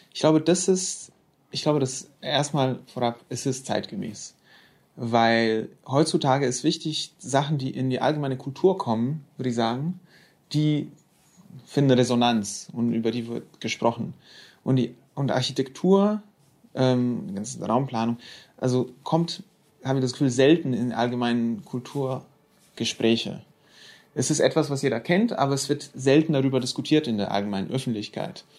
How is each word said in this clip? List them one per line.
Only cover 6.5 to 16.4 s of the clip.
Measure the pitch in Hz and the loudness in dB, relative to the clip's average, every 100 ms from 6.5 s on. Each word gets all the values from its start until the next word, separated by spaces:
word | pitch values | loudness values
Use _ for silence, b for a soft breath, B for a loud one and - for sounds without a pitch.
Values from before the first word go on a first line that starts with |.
| 123 | 0
wichtig, | 151 - 156 151 - - | -2 -2 -4 -6 -8 -12
Sachen, | 123 139 147 151 | -2 0 0 -2
die | 131 | -4
in | - 131 | -4 -2
die | 127 | 0
allgemeine | 127 151 143 131 | 0 -2 -4 -6
Kultur | 139 131 185 185 | -8 0 0 2
kommen, | - 113 120 156 - - | 0 -2 -2 -4 -8 -8
würde | 127 | -4
ich | 117 | -2
sagen, | 113 123 156 180 b b b b _ | -2 -2 -4 -6 b b b b _
die | 151 151 151 - - _ _ _ _ - - - | 0 2 0 -4 -12 _ _ _ _ -20 -20 -4
finden | - 139 | 2 4
Resonanz | 123 120 120 120 117 98 - - | 6 4 4 4 2 -2 -8 -10
und | - 117 | -4 -2
über | 117 113 | 0 -2
die | 117 117 | -2 -6
wird | 117 - _ | -10 -12 _
gesprochen. | 113 - 117 120 - - b b b b | -8 0 0 0 -6 -10 b b b b
Und | - 131 | 0 2
die, | 120 - _ - | 0 -4 _ -4
und | 135 | 0
Architektur, | 127 131 131 135 - 180 196 202 214 - _ | 0 0 -2 -4 -2 4 4 4 0 -6 _